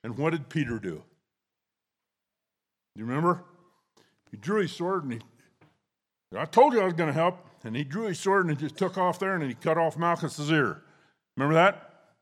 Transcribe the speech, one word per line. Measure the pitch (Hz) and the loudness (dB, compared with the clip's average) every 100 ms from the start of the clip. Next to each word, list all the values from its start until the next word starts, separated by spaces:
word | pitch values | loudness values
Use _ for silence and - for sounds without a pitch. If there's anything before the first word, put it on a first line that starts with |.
And | 113 113 | -10 -4
what | 156 | -2
did | 160 135 | -2 -4
Peter | 160 131 113 | -4 -2 -4
do? | 98 76 | -6 -10
Do | - _ _ _ _ _ _ _ _ _ _ _ _ _ _ _ _ _ _ 101 | -16 _ _ _ _ _ _ _ _ _ _ _ _ _ _ _ _ _ _ -12
you | 113 | -4
remember? | 135 170 175 - _ _ _ _ _ _ _ _ | 0 2 0 -6 _ _ _ _ _ _ _ _
He | 104 | -12
drew | 120 110 | -4 -2
his | - | -2
sword | - 175 190 | -4 -4 -4
and | 143 | -4
he, | 117 - _ _ _ _ _ _ _ _ _ _ 92 | -10 -12 _ _ _ _ _ _ _ _ _ _ -8
"I | |
told | 160 226 294 | 0 6 6
you | 240 | 6
I | |
was | 185 | 0
gonna | 170 160 | 0 0
help." | 139 170 180 - _ | 2 0 0 -20 _
And | 117 | -8
he | 117 | -6
drew | 143 175 226 | -6 -6 -6
his | 175 | -4
sword | 196 196 180 | 2 2 2
and | |
he | 143 | -2
just | 156 - | -4 -4
took | 190 185 | -4 0
off | 180 170 | -2 0
there | 190 | -2
and | 185 | -2
he | 143 | -4
cut | 117 170 160 | -4 0 2
off | 165 147 | 0 0
Malchus's | 170 170 165 - 147 | 0 0 -4 -6 2
ear. | 160 117 78 _ _ _ _ _ | 2 2 -2 _ _ _ _ _
Remember | - 143 | -4 2
that? | 160 190 - - _ _ _ | 6 6 2 -18 _ _ _